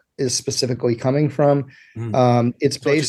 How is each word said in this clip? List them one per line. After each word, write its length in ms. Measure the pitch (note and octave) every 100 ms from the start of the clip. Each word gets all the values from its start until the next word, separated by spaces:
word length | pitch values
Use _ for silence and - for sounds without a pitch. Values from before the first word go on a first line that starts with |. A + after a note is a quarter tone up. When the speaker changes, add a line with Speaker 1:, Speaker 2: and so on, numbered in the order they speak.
| _ -
Speaker 1:
is 160 | C3
specifically 600 | - - - B2+ A#2+ B2
coming 360 | A#2 C3 C#3+ D3+
from. 340 | - C#3+ C#3+ C3+ - _ A2+
Speaker 2:
Mm. 180 | A#2
Speaker 1:
Um, 400 | B2+ B2 A#2+ A#2+ -
it's 140 | C#3+
Speaker 2:
So 60 | -
it's 40 |
Speaker 1:
based 160 | D3+ D3+